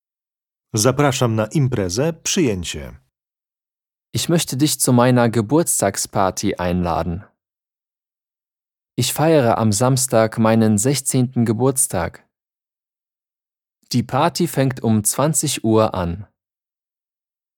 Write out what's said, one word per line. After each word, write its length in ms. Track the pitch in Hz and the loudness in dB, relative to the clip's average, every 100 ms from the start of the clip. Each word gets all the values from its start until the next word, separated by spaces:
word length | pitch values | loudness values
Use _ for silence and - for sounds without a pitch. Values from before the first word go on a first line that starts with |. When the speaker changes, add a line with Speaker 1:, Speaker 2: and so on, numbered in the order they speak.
| _ _ _ _ _ _ _ | _ _ _ _ _ _ _
Speaker 1:
Zapraszam 640 | 113 117 135 143 131 120 | -2 0 2 0 2 0
na 120 | 110 107 | 0 -2
imprezę, 680 | 165 131 120 95 95 156 | 0 0 0 -4 -2 -4
przyjęcie. 880 | 165 - - 143 95 80 78 65 58 _ _ _ _ _ _ _ _ _ _ _ | -4 -6 0 0 -2 -6 -10 -12 -18 _ _ _ _ _ _ _ _ _ _ _
Speaker 2:
Ich 140 | - - | -8 -2
möchte 280 | 165 - 131 | -2 -2 -2
dich 220 | 147 - | -2 0
zu 140 | - | 2
meiner 360 | 123 123 123 117 | 4 4 4 2
Geburtstagsparty 1300 | 113 107 151 170 - 101 - - 110 95 - 101 | 0 0 0 0 0 -2 -2 -6 -2 -2 0 -4
einladen. 680 | - 90 90 87 82 82 87 - _ _ _ _ _ _ _ _ _ _ _ _ _ _ _ _ - | -2 -2 -2 -2 -2 -4 -8 -12 _ _ _ _ _ _ _ _ _ _ _ _ _ _ _ _ -4
Ich 120 | 120 | -4
feiere 460 | - 156 156 117 95 | 0 2 4 4 2
am 120 | 110 | 0
Samstag 680 | 98 127 131 - 117 110 - | 2 2 0 0 2 2 2
meinen 380 | 110 113 110 104 | 2 4 4 2
sechzehnten 680 | 127 139 - 131 123 127 | 0 -2 -2 -2 0 0
Geburtstag. 840 | 113 113 131 131 - 92 82 - _ _ _ _ _ _ _ _ _ _ _ _ _ _ _ _ _ | 0 0 0 0 -2 -2 -4 -8 _ _ _ _ _ _ _ _ _ _ _ _ _ _ _ _ _
Die 100 | 123 | -4
Party 460 | 120 131 165 - 170 | -2 0 0 0 -2
fängt 340 | - 135 127 | 0 -2 0
um 220 | 117 110 | 0 0
zwanzig 580 | 101 - 147 160 147 - | 0 0 0 0 -2 -2
Uhr 320 | 113 110 110 | 2 2 2
an. 320 | - 87 90 104 _ _ _ _ _ _ _ _ _ _ _ _ | 0 -4 -6 -12 _ _ _ _ _ _ _ _ _ _ _ _